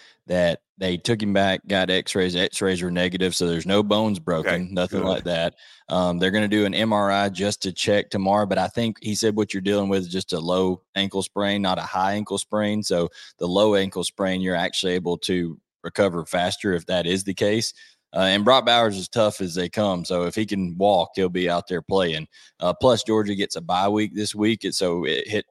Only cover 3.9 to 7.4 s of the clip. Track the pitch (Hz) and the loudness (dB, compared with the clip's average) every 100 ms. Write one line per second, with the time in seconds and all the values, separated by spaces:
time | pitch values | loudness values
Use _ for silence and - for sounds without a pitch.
3.9 | 104 110 92 85 80 90 87 90 95 90 | 2 0 -2 -2 -2 0 -2 -2 -4 -2
4.9 | 95 95 90 87 82 87 - - - - | -2 -2 -2 -2 -2 -2 -6 -20 -18 -4
5.9 | 90 90 87 95 107 104 107 101 95 110 | 0 0 2 0 2 2 2 2 0 0
6.9 | 104 101 98 101 92 | 2 2 2 0 -2